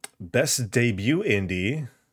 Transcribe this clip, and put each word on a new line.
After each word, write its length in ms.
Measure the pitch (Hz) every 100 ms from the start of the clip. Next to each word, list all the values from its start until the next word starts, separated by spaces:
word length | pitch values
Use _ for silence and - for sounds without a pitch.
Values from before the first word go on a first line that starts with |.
| - -
best 520 | 85 120 151 - 113
debut 520 | 123 120 95 107 165
indie, 680 | 208 101 95 92 98 156 127 _ _